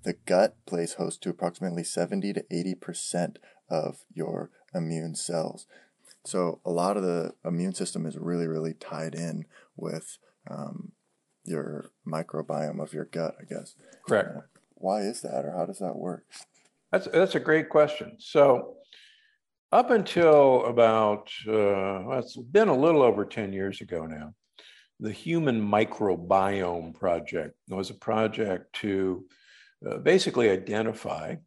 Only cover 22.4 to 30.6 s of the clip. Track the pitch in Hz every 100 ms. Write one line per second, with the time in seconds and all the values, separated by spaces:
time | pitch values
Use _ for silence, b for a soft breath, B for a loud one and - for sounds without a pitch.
22.4 | 120 185 220 131 156 160 123 104 101 -
23.4 | 101 98 98 92 - 87 80 78 78 -
24.4 | _ b b b b _ 107 98 160 165
25.4 | 151 113 104 104 110 - 104 87 87 95
26.4 | 98 98 90 87 82 80 95 85 78 85
27.4 | 76 _ - 95 95 - - 110 110 107
28.4 | 107 92 - - 107 95 95 87 - b
29.4 | b b b b - - 147 185 185 135
30.4 | 113 92